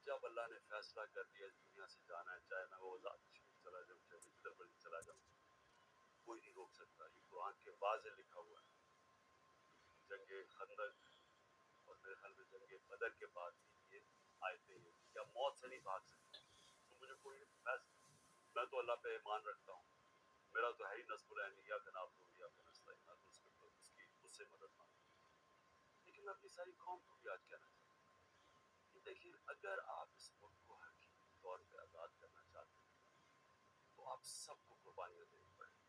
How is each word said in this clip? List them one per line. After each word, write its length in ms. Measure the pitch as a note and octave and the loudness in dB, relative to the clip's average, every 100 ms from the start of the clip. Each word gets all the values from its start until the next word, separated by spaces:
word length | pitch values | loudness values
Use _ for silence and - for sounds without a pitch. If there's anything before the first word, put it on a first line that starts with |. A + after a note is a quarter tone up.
جب 140 | - C#3 | 2 2
اللہ 180 | B2 A#2 A#2 | 2 4 2
نے 60 | A2+ - | 0 -2
فیصلہ 320 | G#2+ G#2 - G#2+ | -2 -2 -2 0
کر 120 | G2+ | 0
دیا 220 | F#2 G2 G2 | -2 -4 -8
اس 180 | - | -8
دنیا 220 | - - F#2 | -18 -12 -12
سے 140 | - - | -12 -4
جانا 240 | E2+ F2 | -2 0
ہے، 60 | F2+ - | -4 2
چاہے 160 | F#2+ F#2 | 2 2
میں 80 | F#2+ | -2
وہ 200 | F#2 F#2 | -2 0
آزاد 340 | F#2 F2+ - | -2 -2 -12
کشمیر 300 | - - - | -20 -20 -16
چلا 200 | F#2 F2+ | -10 -8
جاؤں، 160 | F2 F2+ - | -8 -14 -14
چاہے 100 | - | -14
میں 0 | |
جدھر 320 | - - - | -14 -8 -10
مرضی 320 | - - - | -8 -14 -12
چلا 180 | - E2 | -4 -2
جاؤں، 180 | - - - - - - - - - - - - | -2 -10 -14 -20 -20 -20 -20 -20 -20 -20 -20 -16
کوئی 160 | - A2+ | -6 -6
نہیں 140 | G#2 | -6
روک 180 | G2 F2+ | -10 -10
سکتا۔ 320 | - E2+ - | -10 -16 -12
یہ 260 | D#2+ - - | -12 -12 -8
قرآن 220 | F2+ F#2+ - | 0 0 0
کے 60 | G2+ F2 | -10 8
واضح 280 | G2 G#2+ A2 | 10 10 6
لکھا 320 | G2 - F2+ | -8 -10 -8
ہوا 200 | - - | -8 -10
ہے۔ 40 | - - - - - - - - - - - - - - - | -18 -20 -20 -20 -20 -20 -20 -20 -20 -20 -20 -20 -20 -20 -8
جنگ 240 | G2 - G2 F2+ | -8 -4 -6 -6
خندق 320 | - F#2+ G2+ G#2 - - - - - - - - - | -6 -6 2 0 0 -18 -20 -20 -20 -20 -20 -20 -20
اور 120 | - F#2 | -16 -12
میرے 120 | F#2+ | -8
خیال 180 | F#2+ G2 | -8 -8
میں 120 | G2 | -12
جنگ 320 | F#2+ F#2+ G2 F#2+ - | -14 -14 -12 -14 -8
بدر 200 | G2+ A2+ | 4 4
کے 180 | - G2+ | 4 -6
بعد 240 | F2+ F2 | -2 -2
بھی 460 | - - - - - | -4 -20 -20 -16 -16
یہ 40 | - - - - | -16 -20 -20 2
آیتیں 380 | F#2+ F2+ - F#2 | 2 2 -6 -14
ہیں 120 | F2+ - - | -14 -18 -8
کہ 60 | - | -4
آپ 80 | - | -4
موت 300 | A#2 C#3 C3+ | 6 6 6
سے 100 | B2+ | -6
نہیں 120 | B2+ | -4
بھاگ 220 | - F#2+ | 0 0
سکتے۔ 340 | - - - - - - - - - | 0 -20 -14 -14 -14 -20 -20 -20 -20
تو 60 | - | -14
مجھے 140 | C3 C3+ | -12 -10
کوئی 220 | C3+ C3+ C#3 - | -8 -10 -12 -4
فیصلہ، 420 | A#2 C3 - - - - - - - | 4 4 2 -20 -20 -20 -20 -20 0
میں 120 | - B2 | 4 6
تو 120 | C3 | 6
اللہ 140 | A#2+ | 8
پہ 160 | A#2+ A#2+ | 6 6
ایمان 340 | A2+ G#2+ G#2+ | 2 6 4
رکھتا 300 | G#2+ - - | 4 -2 -4
ہوں، 100 | F#2 - - - - - - - | -10 -10 -20 -20 -20 -20 -20 2
میرا 180 | A2 A#2 | 8 8
تو 200 | A2+ G2+ | 8 0
ہے 60 | G#2+ | 0
ہی 60 | |
نصب 240 | - G#2+ - | 0 -4 -2
العین، 300 | G#2 G2+ G2 | 2 2 0
ایاک 240 | G2 G#2 G2 | 0 2 2
نعبد 320 | F#2 F#2 - | -2 -2 -4
و 40 | - - | -20 -12
ایاک 300 | F2 - - | -12 -12 -18
نستعین، 300 | - - - - | -18 -14 -14 -14
میں 80 | F2+ | -18
تو 80 | - | -18
اس 80 | - | -20
کے 120 | - | -20
اوپر 300 | - - - | -20 -20 -18
اس 100 | - | -20
کی، 120 | - - - | -16 -18 -16
اس 100 | - | -14
سے 120 | - G#3 | -10 -10
مدد 120 | - | -10
مانگتا 200 | A#4+ - | -12 -14
ہوں۔ 420 | - - - - - - - - - - - - | -20 -20 -20 -20 -20 -20 -20 -20 -20 -20 -20 -20
لیکن 200 | - - | -18 -6
میں 100 | G3+ | -4
اپنی 140 | F#3+ G3+ | -4 -6
ساری 220 | - F3+ F3+ | -6 -6 -4
قوم 200 | - F3+ - | -2 -2 -2
کو 100 | - | -8
بھی 80 | - | -2
آج 80 | F#2 - | -2 -2
کہنا 100 | E2 | -12
چاہتا 340 | - - - | -12 -20 -20
ہوں 80 | - - - - - - - - - - | -20 -20 -20 -20 -20 -20 -20 -20 -20 -20
کہ 80 | B2+ | -10
دیکھیے 320 | - F#4+ F4 - - | -6 -6 -8 -8 -4
اگر 320 | - - - | -2 2 2
آپ 300 | - - - - | 2 0 -2 -6
اس 160 | - - | -14 -12
ملک 240 | - - - | -16 -16 -16
کو 80 | |
حقیقی 520 | - - - - - - - | -14 -14 -16 -20 -20 -20 -10
طور 160 | F#2+ F#2 - | -4 -4 -4
پہ 60 | - | -12
آزاد 320 | E2 D#2+ E2 - | -10 -6 -6 -6
کرنا 200 | - - - | -20 -18 -16
چاہتے 260 | D#2+ - - | -12 -12 -14
ہیں 60 | - - - - - - - - - - - - | -20 -20 -20 -20 -20 -20 -20 -20 -20 -20 -20 -8
تو 120 | - | -2
آپ 100 | C3 | -2
سب 320 | - - - D3 - | 0 -4 -4 -8 -12
کو 60 | - | -18
قربانیاں 420 | F#2+ - F2 F2 - | -10 0 0 -2 -14
دینی 180 | - - - | -16 -20 -14
پڑیں 140 | - | -14
گی۔ 60 | - | -14